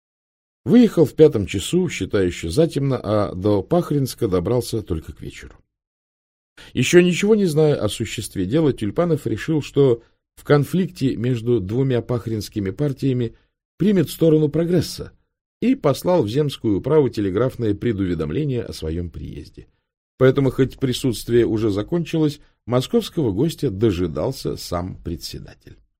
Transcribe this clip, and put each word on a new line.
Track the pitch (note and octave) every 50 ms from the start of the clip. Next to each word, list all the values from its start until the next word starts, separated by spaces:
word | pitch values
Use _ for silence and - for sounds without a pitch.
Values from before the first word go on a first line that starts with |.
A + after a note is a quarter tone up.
| _ _ _ _ _ _ _ _ _ _ _ _ _
Выехал | A2+ A3+ A#3+ A#3+ G#3 - - D3+
в | - -
пятом | - D#3 D3 - A2 G2
часу, | - - G2+ - - - F3+ F#3 D3+
считая | - - G2 - - G#2 F#2+
еще | F2+ E2+ - - E2+
затемно, | E2 C3 E3 D3+ - C#3+ C#3 C#3 C3 A2+ -
а | F#2 G#2+ G#2 G2+ D#2+ -
до | F#2 F#2 G#2 G#2 G2 F2+
Пахринска | - D#3 F3+ E3+ - D3+ D3 C3+ A#2+ - - A#2+ G2+
добрался | F2+ F2+ E2+ G2 A#2+ B2+ A#2 - - A2+ -
только | - F2+ D#2+ - - D2
к | - -
вечеру. | C#2 - - - - - - _ _ _ _ _ _ _ _ _ _ _ _ _ _ _ _ _ _ _ - - - -
Еще | - B2+ - - F3
ничего | F3+ F3+ E3+ - G3+ G3+ A3
не | G#3+ G3+
зная | F3 D3 D3+ D#3 D3+ C#3
о | - - G#2+
существе | - - A2+ G2 - - G#2 - - G2+ F#2
дела, | F2+ A#2+ D#3+ D#3+ C#3 -
Тюльпанов | - G#2+ G2+ - - F3 F3 D#3+ C#3 -
решил, | A#2+ A2 G#2 - - D#3+ D3+ B2+
что | - - C#3+ C#3 C3+ A#2 - - _ _ _ _ _ _
в | - -
конфликте | - D3 D3 C3+ - - F3+ F#3+ - - - C#3 C3 E2
между | - A2 B2 B2+ A#2 A2+ A#2+ A#2+ A2+
двумя | F#2 F#2 A2 B2+ C3+ C3+ B2+ A#2 A2+
пахринскими | - B2+ A#2 - A2+ A2+ G#2+ G2 - - G#2+ G2 F#2+
партиями | G2 - D3 C#3+ C3 - - C#3 B2+ B2 A#2+ A2+ - _ _ _ _ _ _ _ _ _
примет | E3 G#3 G#3 F#3 D#3+ -
сторону | - - E3 E3 D#3 D#3 D3+ D3
прогресса, | D3 D#3 E3+ E3 F3+ E3 - - - - - - - _ _ _ _ _ _ _ _ _
и | - A#3 C4
послал | - - D3 C3 - - F3 F3+ F3 B2
в | G2+
земскую | A2+ C#3+ D3+ C#3+ - - - A2+ G2+ F2+
управу | - C3+ D3+ D#3 C#3+ A#2+
телеграфное | - - G2+ G2 F2+ G#2 B2 C3 - - A#2 G#2+ G2+
предуведомление | G2 - F#2+ F#2+ G2 G2 F2+ F2 D#2 D#2 D2 D#2+ C#3 D#3 C#3+ B2+ A#2+ F#2+
о | - E2
своем | - D#2+ D#2 E2 F2 F2 E2
приезде. | - D#2 D2 D2 - - - - - - - - _ _ _ _ _ _ _ _ _ _
Поэтому, | C3 C3 B2+ C#3 C3+ B2+
хоть | - - C3+ C3 - -
присутствие | C#3 C3 A#2+ - - C3 G#2+ - - - A#2 A#2+ A#2
уже | E2+ G#2+ G#2 A2+ A2
закончилось, | G2 G2+ G#2+ - - F3 E3 - - D#3+ D#3 D3 C#3+ - - _ _ _ _
московского | - A#2+ B2 C3 - - A#3 - - - E3 D3 A2+ F#2
гостя | G2 C#3+ E3+ D#3+ - D3+ C3
дожидался | F#2+ F#2+ A2+ A2+ F#2 E2+ F2+ E2 C#2+ C#2 F2 B2 C3 - - D2 A#1
сам | - - - F2 E2+ F2 F#2+ F#2+ - -
председатель. | E2 E2+ - - - - - - - - - _ - - - _ _ _ _